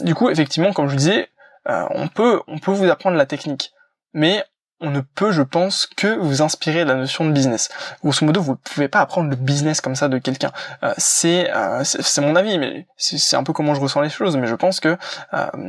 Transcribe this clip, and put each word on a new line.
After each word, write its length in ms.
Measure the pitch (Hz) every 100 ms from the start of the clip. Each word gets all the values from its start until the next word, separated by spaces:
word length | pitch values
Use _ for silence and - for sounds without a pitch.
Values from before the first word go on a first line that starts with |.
du 120 | 175
coup, 160 | 156 247
effectivement, 440 | 160 147 156 185
comme 140 | 185 143
je 40 |
vous 60 | 139
disais, 320 | 151 214 - _ - _ -
euh, 160 | 98 85
on 180 | - 147
peut, 320 | - 240 202 -
on 120 | 156
peut 120 | -
vous 180 | 196 190
apprendre 260 | 151 190 170
la 100 | 135
technique, 460 | 147 156 135 - _ _ _ _
mais 300 | - 156 208 - _ _ _ 160
on 40 |
ne 100 | 139
peut, 320 | 135 - 208
je 120 | 170
pense, 420 | 135 170 190 - -
que 340 | - 202 220
vous 220 | 165 135
inspirer 420 | 156 - 165 156
de 60 | 156
la 60 | 135
notion 280 | 131 -
de 80 | 156
business. 380 | 143 131 113 - - - -
Grosso 220 | 151 139 151
modo, 160 | 190
vous 160 | 147 131
pouvez 320 | - - 139
pas 100 | 214
apprendre 300 | - 185 156
le 80 | 131
business 420 | 131 143 151 151
comme 160 | 135 131
ça 140 | 147
de 80 | 131
quelqu'un. 340 | 131 131 139 - - 135
Euh, 100 | - -
c'est, 520 | - - 165 175 175 -
euh, 300 | 98 120 -
c'est, 160 | -
c'est 180 | - -
mon 160 | 143 165
avis, 240 | 208 185
mais 260 | 131 104 - -
c'est, 200 | - 165
c'est 200 | - 139
un 60 |
peu 100 | -
comment 220 | 160 151 143
je 40 |
ressens 220 | 135 143
les 80 | 151
choses, 260 | - 202 139
mais 100 | 120
je 100 | 113
pense 260 | 180 190
que, 160 | 160 175 - - -
euh, 120 | - - -